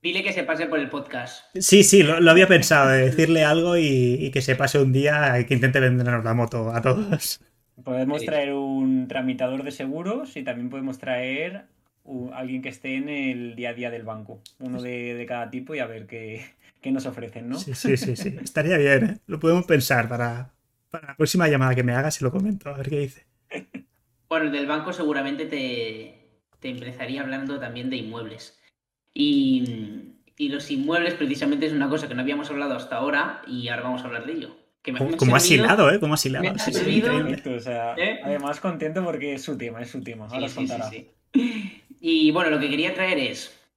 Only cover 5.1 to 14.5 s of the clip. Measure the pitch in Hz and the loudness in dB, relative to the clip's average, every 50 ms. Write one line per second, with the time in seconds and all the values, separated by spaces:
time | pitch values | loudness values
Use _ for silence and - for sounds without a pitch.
5.1 | 151 151 151 139 123 123 120 117 139 123 123 131 127 139 131 127 127 123 123 123 | 2 4 2 4 4 2 2 2 2 2 4 4 4 4 4 4 4 2 2 2
6.1 | 120 117 110 113 113 120 120 113 - 120 113 110 113 117 113 - - 196 214 202 | 0 0 0 0 2 2 0 0 -2 -4 -4 -2 -4 0 2 2 2 2 0 -2
7.1 | 196 147 - - - - _ _ _ _ _ _ _ - 127 131 127 127 131 131 | -2 -2 -2 -6 -8 -10 _ _ _ _ _ _ _ -16 -8 -4 -2 -2 0 0
8.1 | 147 151 - - 151 147 143 139 139 139 139 135 135 135 131 131 131 131 127 123 | -2 -2 -2 -2 -2 -2 0 0 -2 -4 -4 -2 -2 0 0 2 2 0 0 -2
9.1 | - 135 127 131 127 131 131 127 131 135 127 143 143 - 143 131 143 160 175 190 | -4 -4 -2 -2 -2 -2 -4 -4 -4 -6 -8 -10 -10 -10 -8 -8 -8 -6 -6 -6
10.1 | 220 262 302 262 - 156 131 131 123 120 120 123 127 139 131 135 131 131 - 131 | -6 -6 -8 -10 -12 -10 -8 -8 -8 -6 -8 -8 -8 -8 -8 -8 -8 -8 -6 -4
11.1 | 127 123 127 127 131 143 160 180 185 196 - _ _ _ _ _ _ _ _ - | -4 -4 -4 -4 -4 -6 -6 -8 -8 -12 -18 _ _ _ _ _ _ _ _ -14
12.1 | 139 127 123 127 131 127 131 127 131 127 131 135 131 - _ 135 131 135 139 147 | -12 -10 -10 -10 -10 -10 -10 -8 -8 -8 -8 -10 -14 -12 _ -8 -6 -6 -6 -6
13.1 | 147 143 135 131 127 120 120 120 117 117 120 120 117 120 123 120 117 117 110 107 | -6 -4 -4 -4 -4 -4 -8 -10 -10 -8 -8 -8 -8 -8 -8 -8 -8 -10 -10 -12
14.1 | 110 110 107 104 113 - _ - | -12 -12 -14 -16 -18 -20 _ -20